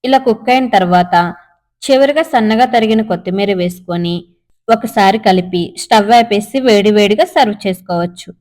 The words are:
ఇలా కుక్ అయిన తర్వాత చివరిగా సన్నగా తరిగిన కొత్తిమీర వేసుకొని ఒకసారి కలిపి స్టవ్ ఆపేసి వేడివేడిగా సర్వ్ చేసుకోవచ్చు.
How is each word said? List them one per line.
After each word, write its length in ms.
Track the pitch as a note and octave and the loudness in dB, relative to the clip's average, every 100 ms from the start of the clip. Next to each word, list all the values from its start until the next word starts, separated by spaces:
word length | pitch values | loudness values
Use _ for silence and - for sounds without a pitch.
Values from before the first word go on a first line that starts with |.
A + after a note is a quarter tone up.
ఇలా 160 | B3+ C4 C4 | 0 0 0
కుక్ 240 | A3 - | -4 0
అయిన 140 | B3+ B3+ G#3 | 0 2 0
తర్వాత 380 | F3+ F3+ F3+ F3 F3 - _ _ _ _ | 2 2 2 0 0 -6 _ _ _ _
చివరిగా 440 | - C4+ C#4 D4 D#4+ | 0 2 2 0 -2
సన్నగా 340 | B3+ G#3+ A3 B3 A#3+ | 0 0 2 2 2
తరిగిన 260 | A3 A3 A3 | 0 0 -2
కొత్తిమీర 380 | F3 F3+ F#3+ G3+ F#3+ | -6 -4 -4 -2 -2
వేసుకొని 520 | F3 F3+ - F3 F3 E3+ E3+ _ _ _ - | -4 -6 -10 -6 -4 -6 -10 _ _ _ -2
ఒకసారి 520 | A3+ A3+ - G3 G#3+ G#3+ | -2 -2 0 2 2 0
కలిపి 340 | F#3 F3+ F3+ E3+ - - | 0 -2 -6 -6 -10 0
స్టవ్ 280 | G#3+ G3+ A#3+ | 0 4 2
ఆపేసి 380 | A#3 G#3 G#3 C4+ B3+ | 2 -2 -4 -2 2
వేడివేడిగా 600 | G#3 G3+ G#3 G3+ G#3+ F4+ | 2 2 2 2 2 0
సర్వ్ 240 | E4 A#3+ G#3 G3 | 0 0 -2 -6
చేసుకోవచ్చు. 640 | F#3 - F3 F3 F3 - F3+ | -6 -6 -6 -6 -8 -20 -20